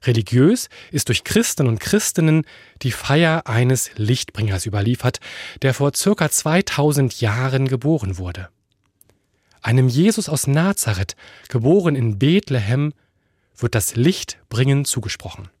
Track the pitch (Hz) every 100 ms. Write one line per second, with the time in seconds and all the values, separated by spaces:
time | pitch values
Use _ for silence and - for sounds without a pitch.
0 | - 117 104 123 143 240 - - - 151
1 | - - - 214 226 - 135 113 - 208
2 | - - 160 156 151 - - _ 131 110
3 | - 143 170 165 - 113 123 131 - -
4 | 104 127 - - 107 95 107 101 101 123
5 | 123 - - - - - 135 127 143 -
6 | - 208 151 - - 165 196 - 147 143
7 | 135 - 110 110 131 131 135 127 143 160
8 | 95 92 90 87 98 _ _ _ _ _
9 | _ _ _ _ _ _ - 123 127 123
10 | 185 - 196 147 - 143 180 202 - 95
11 | 92 - - - - 127 117 185 170 143
12 | 117 101 135 185 - 131 101 127 147 -
13 | _ _ _ _ _ _ 120 117 98 -
14 | 139 190 - - _ 110 131 139 139 -
15 | 104 - - - 92 _